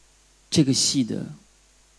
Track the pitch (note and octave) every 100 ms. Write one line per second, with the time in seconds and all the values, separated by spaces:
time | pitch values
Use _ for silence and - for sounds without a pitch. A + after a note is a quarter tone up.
0 | _ _ _ _ _ - C3+ B2 - C#3+
1 | A2 A2 - D3+ - _ _ _ _